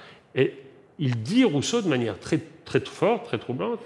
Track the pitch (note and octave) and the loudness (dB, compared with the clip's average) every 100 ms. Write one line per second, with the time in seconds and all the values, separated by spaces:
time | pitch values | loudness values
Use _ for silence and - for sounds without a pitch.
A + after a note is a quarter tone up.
0 | - - _ - C3+ - - - - - | -20 -20 _ 2 2 0 -18 -20 -20 -4
1 | C3+ A#2 A2 A#3+ A#3+ C#3+ - A#3+ F#3+ B2+ | -2 -2 0 4 4 4 0 0 2 0
2 | A2+ F#2+ - D#3+ - - - C3+ - - | 0 -4 -2 -2 -2 -16 -2 -2 -2 0
3 | F3+ A#3 - A2 - B2+ G#3+ A#3 | 0 0 -2 -6 -6 -4 -4 -4